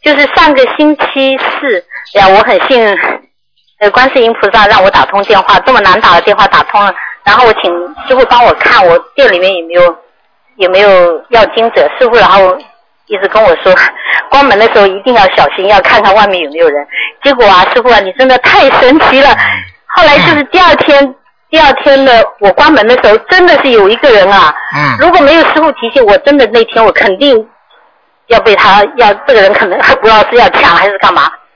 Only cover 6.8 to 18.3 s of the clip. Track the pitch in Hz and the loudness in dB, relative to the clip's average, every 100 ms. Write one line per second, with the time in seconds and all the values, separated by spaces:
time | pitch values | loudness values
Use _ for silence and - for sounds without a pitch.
6.8 | 202 180 - - - 220 247 214 185 175 | -2 -4 -12 -8 -2 2 2 0 -4 -6
7.8 | 180 - - 262 254 240 233 160 - 233 | -10 -14 -4 -2 2 2 2 0 -2 0
8.8 | 185 170 - - 262 180 185 185 165 175 | 2 0 -2 -2 0 0 -2 -4 -4 0
9.8 | 175 165 _ _ _ _ _ _ 185 185 | 0 0 _ _ _ _ _ _ -2 0
10.8 | 208 190 175 160 - 233 202 - 226 214 | 2 2 2 -2 -2 0 0 -2 -2 0
11.8 | 151 - 247 226 185 196 185 185 - _ | -2 0 0 2 2 2 2 -2 -10 _
12.8 | _ _ _ 202 190 214 214 160 190 180 | _ _ _ -6 -4 0 0 0 0 2
13.8 | - - - - - 269 277 202 226 233 | 0 -4 -8 -8 -2 0 0 0 0 2
14.8 | 202 190 226 240 185 - 151 - 190 202 | 0 -2 -2 0 0 0 -2 -2 0 0
15.8 | 180 233 202 202 208 185 151 151 165 143 | 0 -2 0 0 0 -2 -8 -2 -2 -2
16.8 | 143 - - - 269 262 214 180 190 254 | -8 -10 -10 -6 -4 0 2 2 0 0
17.8 | 233 226 196 185 262 | 2 0 -2 -2 0